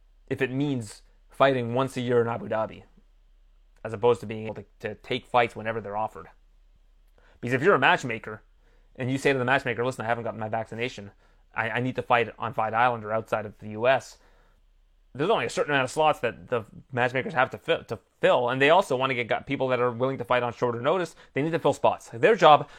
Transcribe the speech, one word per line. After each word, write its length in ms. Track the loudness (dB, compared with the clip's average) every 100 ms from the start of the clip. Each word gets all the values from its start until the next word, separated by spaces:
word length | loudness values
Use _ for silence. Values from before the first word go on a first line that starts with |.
| _ _ -8
if 100 | -4
it 120 | -2
means 500 | -2 -2 -4 -8 -16 _ _ _
fighting 460 | 2 2 2 -2
once 220 | -2 -2 -4
a 40 |
year 220 | 0 2
in 60 | 2
Abu 200 | -2 -6
Dhabi, 360 | -4 -4 -10 -20 _ _ _ _ _ _ _ _ _
as 80 | -12
opposed 280 | 0 2 2
to 60 | -2
being 180 | -10
able 100 | -10
to, 100 | -12 -16 _
to 140 | -12
take 320 | -10 -8 -8 0
fights 280 | 2 2
whenever 280 | -2 -8 -6
they're 140 | -6 -6
offered. 300 | -6 -10 -20 -20 _ _ _ _ _ _ _ _ _ _
Because 140 | -4
if 80 | 0
you're 120 | 4
a 40 | 4
matchmaker 600 | 4 2 -2 -10 -12 -16 _ _ _ _ _
and 160 | -8 -6
you 80 | 0
say 140 | 0
to 60 | 2
the 60 |
matchmaker, 400 | 2 0 0 -4
"Listen, 200 | -4 -4
I 40 | -4
haven't 140 | -2
gotten 160 | -4 -8
my 100 | -6
vaccination. 600 | -6 -6 -8 -8 -8 -18 -20 _ _ _
I, 180 | -6 -4
I 100 | -2
need 160 | -4 -4
to 60 |
fight 300 | 0 2 2 -4
on 160 | -6
Fight 180 | -4 -2
Island 320 | 2 0 0
or 80 | -4
outside 340 | -6 -4 -6 -6
of 120 | -14
the 120 | -12
U 180 | -2 2
S," 300 | 2 -2 -20 _ _ _ _ _ _ _ _ _
there's 160 | -4 0
only 180 | 0 -2
a 40 |
certain 220 | -4 0
amount 100 | 0
of 80 | 0
slots 300 | 2 2 2
that 280 | -2 -6 -6
the 160 | -6 -6 -16 -8
matchmakers 420 | -2 0 0 -2
have 160 | 0 0
to 80 | -2
fi-, 240 | -2 -2
to 160 | -4 -12 _ _
fill, 300 | 2 2 2
and 120 | 2
they 80 | 6
also 240 | 6 4
wanna 200 | 0 0
get 120 | -2 -2
gu-, 180 | -4
people 220 | -4 -4 0
that 140 | 0
are 100 | 0
willing 280 | 0 -2 -2
to 60 |
fight 200 | 0 0
on 80 | 0
shorter 280 | -2 -4 -2
notice. 360 | 0 0 -2 -10 -8
They 80 | -4
need 80 | -2
to 80 | 0
fill 140 | 0
spots. 380 | 2 2 0 -6
Their 240 | 2 2 8
job, 320 | 8 8 4